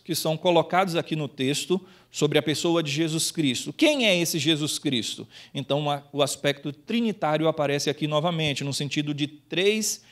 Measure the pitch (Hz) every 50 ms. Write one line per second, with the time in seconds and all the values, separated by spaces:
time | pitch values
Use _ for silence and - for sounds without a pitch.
0 | - - 160 - - 160 160 156 - 180 170 160 156 - 175 180 196 185 165 165
1 | - - 160 156 147 131 - - 131 131 143 - - - 180 196 - - - -
2 | _ _ - - 151 147 147 151 143 160 143 - - 170 170 170 160 147 139 156
3 | 165 160 156 160 - - - 175 151 135 117 - - - - - - 302 302 269
4 | 233 214 180 175 165 - - 160 131 160 160 147 151 143 - - - 147 127 117
5 | 104 - - - - - - - - - - 143 135 - 139 147 151 143 143 139
6 | 139 _ - 143 135 131 - - - 143 143 143 - 151 139 - - - 226 233
7 | 233 220 196 - 165 151 156 151 160 160 156 - 147 139 143 143 - 156 135 -
8 | 156 147 151 151 151 180 170 160 156 147 135 - 143 143 131 - 147 135 - 151
9 | 143 147 147 139 151 143 - - _ _ - 170 190 202 214 220 214 214 - -
10 | - -